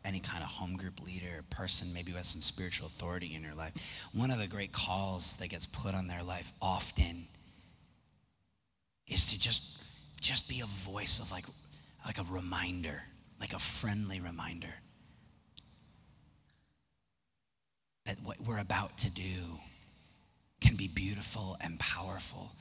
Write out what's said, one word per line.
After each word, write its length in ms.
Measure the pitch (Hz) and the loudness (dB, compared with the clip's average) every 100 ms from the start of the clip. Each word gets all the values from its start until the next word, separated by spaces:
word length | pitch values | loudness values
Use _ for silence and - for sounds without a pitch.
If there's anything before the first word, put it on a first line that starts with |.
any 160 | 104 95 | -4 -2
kind 220 | - 87 | -2 -2
of 60 | 76 | -4
home 280 | - 90 90 | -4 -2 -2
group 280 | 92 - | -4 -6
leader 340 | 90 92 87 82 | -8 -6 -6 -8
or 40 | - | -6
person 420 | - 92 - 92 | -2 2 2 2
maybe 200 | 87 87 | -4 -4
who 40 | 90 | 2
has 120 | 87 | 4
some 120 | - | 6
spiritual 460 | - - 90 - 78 | 4 4 2 0 0
authority 480 | - 87 90 85 | -4 -2 -2 -4
in 80 | 78 | -6
your 120 | 78 | -6
life, 200 | 76 80 - - - - | -6 -6 -4 -6 -8 -4
one 180 | 101 131 | 0 2
of 80 | 120 | 2
the 80 | 98 | 0
great 260 | 101 101 | -2 -2
calls 640 | - - 92 98 90 - - | 0 2 2 0 2 0 0
that 100 | 90 | -4
gets 180 | 87 - | -2 -2
put 280 | - 101 | -2 0
on 120 | 95 90 | 0 0
their 160 | 87 | -2
life 300 | 87 90 - - | -2 -4 -6 -2
often 640 | 95 90 - - 85 85 85 - - - - - - - _ _ _ _ _ _ _ _ _ _ - | 2 2 4 4 4 2 -10 -16 -20 -20 -20 -20 -20 -20 _ _ _ _ _ _ _ _ _ _ 2
is 220 | - - | 6 6
to 80 | 104 | 6
just, 440 | - - - - - - - - | 6 6 4 -10 -14 -18 -18 0
just 280 | - 135 - | 4 6 4
be 120 | 127 | 0
a 60 | 113 | -2
voice 520 | 98 98 98 92 - | -4 -4 2 6 6
of, 100 | 101 | 4
like, 140 | 92 - - - - - - | -4 -6 -12 -18 -20 -20 -10
like, 140 | - - | -6 -4
a 140 | 90 | -2
reminder, 680 | 92 90 90 87 90 82 71 - - - - | -2 0 0 0 0 -2 -4 -8 -16 -20 -8
like, 120 | - | -4
a 60 | 87 | 2
friendly 600 | - - 110 104 101 95 | 2 2 2 2 0 -2
reminder 540 | 90 82 82 85 82 - - - - - - - - - - - - - - - - - _ _ _ _ _ _ _ _ _ _ _ _ _ _ _ _ | -4 -4 -6 -6 -8 -10 -16 -20 -20 -20 -20 -20 -20 -20 -20 -20 -20 -20 -20 -20 -20 -20 _ _ _ _ _ _ _ _ _ _ _ _ _ _ _ _
that 120 | - 101 | -6 -4
what 180 | 95 - | -6 -4
we're 200 | 117 110 | -2 -2
about 360 | 92 92 101 - | 2 0 0 2
to 120 | 101 | 0
do 480 | 92 92 90 85 80 - - - - - - - _ _ _ | 0 -4 -4 -6 -10 -14 -20 -20 -20 -20 -20 -20 _ _ _
can 160 | - 98 | 4 4
be 120 | 95 | -4
beautiful 680 | 92 92 101 101 110 95 92 | -4 -4 -4 -6 -6 -6 -6
and 180 | 82 82 | -6 -4
powerful, 720 | - - 92 92 - - - - | -2 -2 -4 -4 -6 -8 -12 -16